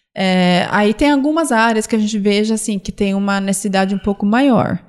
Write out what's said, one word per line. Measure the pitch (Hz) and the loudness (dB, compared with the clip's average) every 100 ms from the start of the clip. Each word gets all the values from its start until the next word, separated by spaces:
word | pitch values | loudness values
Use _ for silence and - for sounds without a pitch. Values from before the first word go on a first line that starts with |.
| _ - | _ -4
É, | 190 185 180 175 - | 0 2 2 2 0
aí | 202 208 | 0 0
tem | 214 285 | 2 2
algumas | 277 285 311 294 | 2 0 0 0
áreas | 226 233 220 - | 0 2 0 -2
que | |
a | 220 | -2
gente | 208 214 | -2 -2
veja, | 202 202 214 | 0 0 0
assim, | 220 - 196 | -2 -4 -6
que | - | -8
tem | - 196 | -4 -2
uma | 196 202 196 | 0 -2 -2
necessidade | 196 190 208 190 190 | -2 -4 0 0 0
um | 196 | -2
pouco | 208 202 | -4 -2
maior. | 202 233 277 220 - 180 | 0 2 4 4 2 -4